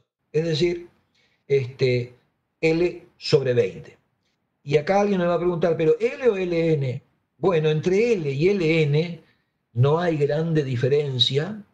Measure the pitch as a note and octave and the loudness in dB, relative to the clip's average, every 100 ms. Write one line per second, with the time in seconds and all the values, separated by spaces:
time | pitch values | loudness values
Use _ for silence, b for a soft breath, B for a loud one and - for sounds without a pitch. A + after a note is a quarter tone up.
0 | _ _ _ D3+ E3 D3 F3 F3 - _ | _ _ _ -4 -2 0 0 -2 -10 _
1 | _ _ _ _ - C#3 B2 - C3 B2 | _ _ _ _ -2 -2 -2 -2 0 0
2 | A#2+ - _ _ _ _ D#3+ E3 F3 E3+ | -4 -14 _ _ _ _ 0 2 0 -4
3 | - - - D3 B2+ A#2+ G2 E2 - - | -18 -14 0 0 2 0 0 -4 -18 -20
4 | _ _ _ _ _ _ C#3+ D3+ C#3+ G3 | _ _ _ _ _ _ -2 0 2 0
5 | G#3 F#3+ F3 E3+ F3 E3+ F3 D#3 D#3 D#3 | 2 0 0 0 -2 0 0 2 2 2
6 | A#3 C#4 B3 G3 F3+ E3+ E3 D3+ C3+ B2+ | 0 0 0 0 0 0 0 0 -2 -6
7 | - _ _ _ E3+ E3 D#3 D#3 F3+ F#3+ | -12 _ _ _ 0 2 2 0 0 2
8 | A#3+ G#3 C#3+ C3+ F3+ G3+ D#3+ E3 D3 D3 | 2 0 -2 0 0 2 2 2 2 0
9 | E3+ E3 b b b _ _ A#2 C#3 D#3+ | -2 -6 b b b _ _ 0 2 2
10 | F3 D#3 C#3+ D3 E3 D#3 C3+ A#2+ B2+ D3 | 0 0 0 0 -2 -2 -2 -2 0 0
11 | C#3+ B2+ - C3+ F3 G#3+ - | 0 -2 -2 -2 -4 -8 -16